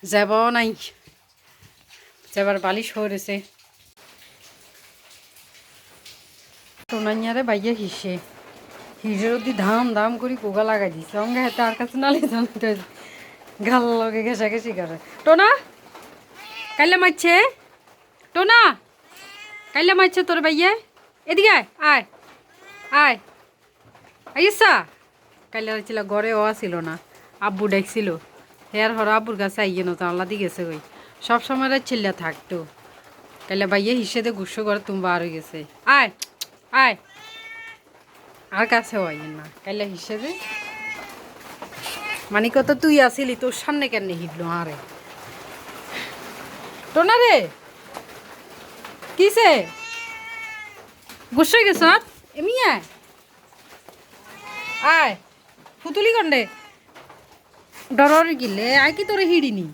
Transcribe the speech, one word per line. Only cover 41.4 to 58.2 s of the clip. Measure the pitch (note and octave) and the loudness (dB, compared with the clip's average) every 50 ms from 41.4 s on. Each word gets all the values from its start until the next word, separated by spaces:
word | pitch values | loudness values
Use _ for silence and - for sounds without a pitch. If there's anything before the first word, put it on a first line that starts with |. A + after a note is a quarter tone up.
| - - - - - - - - - - - - F3 F3+ G#3+ G#3+ - - G3+ | -20 -20 -18 -18 -18 -18 -16 -14 -12 -12 -12 -10 -10 -10 -10 -10 -10 -2 0
মানে | G#3 A3 A#3 A#3 | 0 0 2 2
কত | C4+ B3+ A3+ D4 C4 - | 0 2 2 0 2 4
তুই | D#4 D4+ D4 C4 | 4 6 6 6
আসিলি, | B3 A#3+ - C#4 B3+ B3 A3+ - | 4 4 0 -4 -4 -4 -4 -4
তোর | B3 A#3 - - | -6 -6 -6 -6
সামনে | - D4 D4 C#4 B3+ A3 | -4 -4 -2 -2 -2 -4
কেন | G#3+ G3 F#3+ F3+ E3 | -4 -4 -4 -8 -8
হিটলো | E3+ E3 D3+ E3 E3+ E3+ E3+ E3+ | -8 -12 -10 -10 -8 -6 -4 -6
আরে? | E3+ D#3+ D3 C#3 C3+ - - - - - - - - - - - - - - - - - - - - - - - - - - - - - - - - - - - - - - - - - - | -6 -8 -10 -14 -16 -20 -20 -20 -20 -20 -20 -20 -18 -18 -18 -18 -18 -18 -18 -18 -18 -18 -18 -18 -16 -14 -12 -12 -12 -12 -14 -16 -16 -16 -16 -16 -16 -18 -18 -18 -18 -18 -18 -18 -18 -4 0
টোনা | D4+ F4 F#4+ A4+ A#4+ B4 | 2 4 4 6 6 6
রে, | A#4 F#4+ C4+ F#3+ D#3+ - - - - - - - - - - - - - - - - - - - - - - - - - - - - - - - - - | 6 6 6 4 0 -10 -16 -20 -20 -20 -20 -20 -18 -18 -16 -16 -16 -20 -20 -20 -20 -20 -20 -20 -20 -20 -20 -20 -20 -20 -20 -20 -20 -20 -18 -18 -18 0
কিসে? | - F#4 G4+ G#4 A4+ A4+ G4 D#4 A#3 F3 E3 - - - - - - - - - - - A4+ A4+ A4+ A4 A4 A4 G#4+ G#4+ - - - - - - _ - - - - - - B3 | 4 4 4 6 6 6 6 6 4 2 -4 -10 -16 -16 -14 -12 -12 -12 -12 -14 -16 -16 -14 -14 -14 -12 -14 -14 -14 -16 -18 -20 -20 -20 -20 -20 _ -20 -20 -20 -20 -16 -6 2
গুসো | B3+ D#4 D4+ - A#4 A4 | 2 2 4 6 6 6
গেছ? | G4+ F4+ - E4 E4 F#4 A4 - - - - - _ - D4 | 6 4 6 6 6 6 6 4 -2 -20 -20 -20 _ -12 -6
এমনি | D4+ G4+ A#4+ C5 B4+ G4 | -4 -2 0 2 2 2
আয়। | C4+ G3+ E3 - - - _ - - _ _ _ _ _ _ _ _ - - - - - _ - - _ - _ - - - - - - - - - - - - - - - D4 D#4+ | 0 0 -4 -12 -20 -20 _ -20 -20 _ _ _ _ _ _ _ _ -20 -20 -20 -20 -20 _ -20 -20 _ -20 _ -20 -20 -20 -20 -20 -20 -18 -16 -14 -12 -10 -10 -8 -2 2 2 4
আয়। | E4 D4+ B3 G3+ F3+ - _ _ _ _ _ _ _ - - _ _ | 4 4 2 0 -4 -12 _ _ _ _ _ _ _ -20 -20 _ _
ফুতুলি | - E4+ C#4+ G4+ G4+ A4+ A4+ | -12 -6 -4 0 2 2 2
কন্ডে। | A#4 G4 D#4+ C#4+ B3+ A3 F#3+ - - - - _ _ _ _ _ - - - - - _ _ - _ _ _ _ _ _ _ _ - - - C4+ | 2 2 2 0 0 0 -4 -8 -20 -20 -20 _ _ _ _ _ -20 -20 -20 -20 -20 _ _ -20 _ _ _ _ _ _ _ _ -20 -12 -4 4
ডরর | A3+ C#4 D4 D4+ D#4+ | 6 6 8 8 6